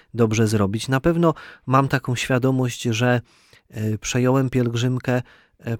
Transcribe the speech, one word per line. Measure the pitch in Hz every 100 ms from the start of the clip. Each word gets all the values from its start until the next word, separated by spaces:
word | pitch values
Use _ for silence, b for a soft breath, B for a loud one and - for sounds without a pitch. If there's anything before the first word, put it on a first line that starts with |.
| B
dobrze | 113 113 110 110
zrobić. | 107 98 107 -
Na | 135
pewno | 170 170 170 B B B -
mam | 131 135
taką | 139 - 123
świadomość, | - 127 131 131 127 -
że, | 123 110 123 123 b b b b _
e, | 113 107 110
przejąłem | - 127 127 135 131
pielgrzymkę, | 127 120 117 127 127 - 123 b b b _
e, | -